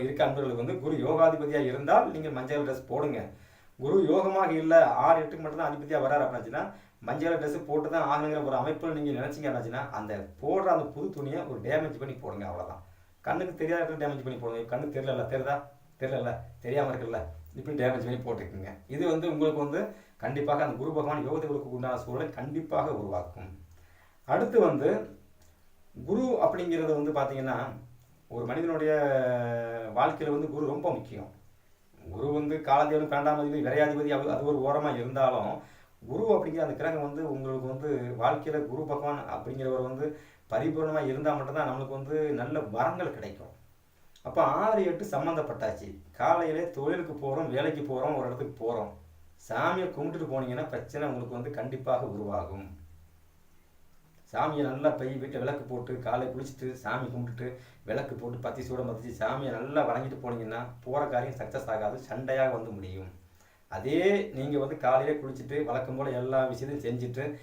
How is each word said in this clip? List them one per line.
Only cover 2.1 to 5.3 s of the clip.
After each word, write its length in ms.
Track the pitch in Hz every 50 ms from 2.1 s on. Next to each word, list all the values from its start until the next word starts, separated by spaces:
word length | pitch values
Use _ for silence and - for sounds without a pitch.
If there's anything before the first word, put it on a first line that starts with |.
நீங்கள் 200 | - 156 156 151
மஞ்சள் 340 | 135 127 127 147 147 147 143
ட்ரெஸ் 240 | 135 131 131 - -
போடுங்க. 300 | - 147 147 143 120 113 - - - - - - - - - - _ -
குரு 180 | 131 156 190 196 165
யோகமாக 460 | 147 160 190 180 190 190 190 190 165
இல்ல, 220 | 160 160 156 160 165 165 156 - 151
ஆறு 220 | - - - 131 160
எட்டுக்கு 240 | 151 147